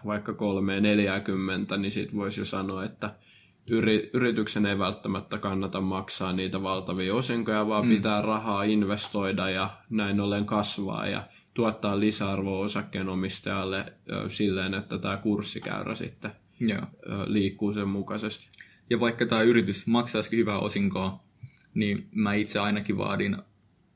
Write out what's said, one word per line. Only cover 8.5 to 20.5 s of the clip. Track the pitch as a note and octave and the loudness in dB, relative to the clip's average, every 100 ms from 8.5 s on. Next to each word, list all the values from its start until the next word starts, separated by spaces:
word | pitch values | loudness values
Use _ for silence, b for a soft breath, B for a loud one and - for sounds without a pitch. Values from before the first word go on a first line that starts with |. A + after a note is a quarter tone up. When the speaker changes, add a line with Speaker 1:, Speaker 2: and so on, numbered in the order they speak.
| G2 | 0
Speaker 1:
investoida | G#2 G#2+ G2 G#2 - G#2 F#2+ G2 F#2+ | 4 4 4 0 -2 -2 0 0 0
ja | F#2 G2 - - | 0 -2 -6 -4
näin | A2 G2+ G2+ | -2 2 2
ollen | G2+ G2+ G#2 | 2 0 0
kasvaa | G#2+ G2 - G2 G#2+ G2+ | 0 0 -2 -4 -4 -4
ja | G2+ - B B | -4 -8 B B
tuottaa | - A2 G#2+ G#2 G2+ | 0 0 0 0 2
lisäarvoa | G#2+ G#2 G2 G2 G2 F#2+ | 2 2 -2 -2 -2 0
osakkeenomistajalle, | G#2 G#2 G#2 G2 F#2+ F#2 F#2+ - G2+ G2 F#2+ F#2+ - - - | -2 -4 -4 -4 -2 -2 -2 -4 -4 -2 -2 -4 -6 -12 -8
ö, | G2+ G2+ | -6 -4
silleen, | - G#2 F#2 F#2 | 0 0 0 -2
että | F#2+ - G#2+ | -4 -4 -4
tää | G2 G2 | -4 -2
kurssikäyrä | G#2+ G#2 G2+ G#2+ G#2 G2+ G2 A2 | 0 0 -2 -8 -6 -6 -6 -6
sitten, | - - G#2+ - _ - | -8 -10 -12 -12 _ -4
Speaker 2:
Joo. | A2+ G2+ | -2 0
Speaker 1:
ö, | - - - G2+ - | -4 -10 -8 -4 0
liikkuu | G#2 F#2+ - G#2 | 2 2 0 -2
sen | G#2 G2 | 0 -2
mukaisesti. | G2 - G#2+ G#2+ - - B B B B | -2 -4 -6 -6 -8 -14 B B B B
Speaker 2:
Ja | A#2 | 2
vaikka | A#2 A2+ A#2 | 2 2 2
tää | A2+ | 6
yritys | A2+ A#2 G2 G2 - | 8 6 4 0 2
maksaisikin | A#2 A#2 A2 G#2 A2+ | 2 2 0 0 2
hyvää | G#2 | 2